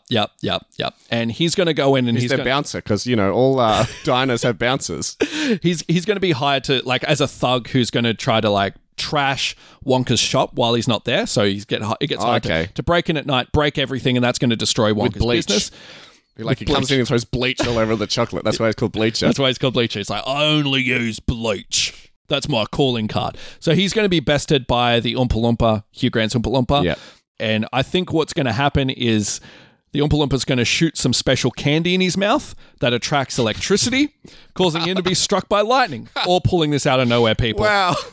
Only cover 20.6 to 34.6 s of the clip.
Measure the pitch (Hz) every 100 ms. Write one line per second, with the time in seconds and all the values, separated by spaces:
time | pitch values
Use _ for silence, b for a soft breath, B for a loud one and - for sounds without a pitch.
20.6 | 143 135 127 123 117 107 - 120 113 98
21.6 | - - - - - _ _ 139 139 120
22.6 | 104 - 139 120 107 - 120 - B B
23.6 | - 170 190 220 208 175 143 143 - 147
24.6 | 120 120 120 120 117 117 127 110 117 117
25.6 | 113 107 - - 123 117 110 123 110 131
26.6 | 123 143 90 69 B B _ _ 113 110
27.6 | 110 127 135 180 180 160 143 - 131 110
28.6 | 143 143 131 - 117 110 104 - B B
29.6 | B B _ 147 143 147 143 127 - 127
30.6 | 117 - 165 - - 117 - 131 165 -
31.6 | 147 151 170 185 185 170 196 277 - -
32.6 | b b 127 120 - 147 131 - 113 104
33.6 | - 196 - 254 294 - - - - -